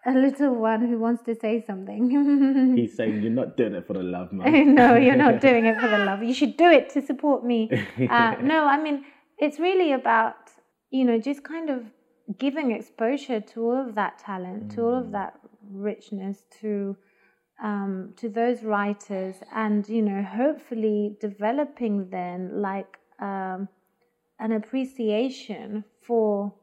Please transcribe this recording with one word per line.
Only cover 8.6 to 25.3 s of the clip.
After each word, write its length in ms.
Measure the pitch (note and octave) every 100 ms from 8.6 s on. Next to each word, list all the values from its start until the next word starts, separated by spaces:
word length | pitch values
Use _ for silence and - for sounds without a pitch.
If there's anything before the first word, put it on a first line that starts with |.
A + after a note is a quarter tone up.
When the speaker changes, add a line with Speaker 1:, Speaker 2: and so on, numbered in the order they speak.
| D4
Speaker 1:
I 160 | C#4+
mean, 220 | D#4 C#4+ - _ _ -
it's 200 | D4 D4
really 320 | F4 F#4+ E4
about, 580 | C4 A#3+ A3+ A3+ - _ _ _ _ _
you 140 | C4
know, 140 | B3 A3+
just 240 | B3 C#4+
kind 260 | - D#4+ D#4+
of 140 | B3+ A3 _ _ _ - G3+
giving 340 | C#4 C#4 C#4
exposure 680 | G#3 - - A3+ C#4 C#4 A3+
to 220 | G3+ A#3
all 140 | A#3 B3+ C4
of 60 |
that 240 | G#3 G3 -
talent, 540 | - F#3+ F3+ G3+ G#3
to 100 | G#3
all 120 | A#3
of 120 | B3 A#3
Speaker 2:
Mm. 60 |
Speaker 1:
that 260 | G3+ F#3+ - _ _ G3+
richness, 760 | G3 G#3 - - G3+ F#3+ G3 _ _
to, 360 | G#3+ G3+ G3 G3 _ _ _ _ _ _
um, 500 | G#3+ G3+ G3 F#3+ F#3 -
to 120 | A#3
those 340 | G#3 A#3 A#3+
writers, 720 | A3 G#3 G3+ G3+ - G3 F#3+ F#3+ -
and, 340 | A3 G#3+ G#3 G3+
you 140 | A3+
know, 200 | G#3 G3
hopefully 960 | G3 G3+ C4+ D4 - A#3 A3 G#3 G#3 G#3
developing 920 | G#3+ G3 G#3+ C4+ C#4+ - A#3 G3+ F#3
then, 500 | F#3 F3+ F3+ F#3 G3
like, 380 | G3+ G3 F#3 - _ _
um, 480 | G3+ G3 F#3+ F#3 G3 _ _ _ _ _ _ _
an 140 | A3
appreciation 1300 | A3 G#3+ C4 C4 - A3 G#3 C4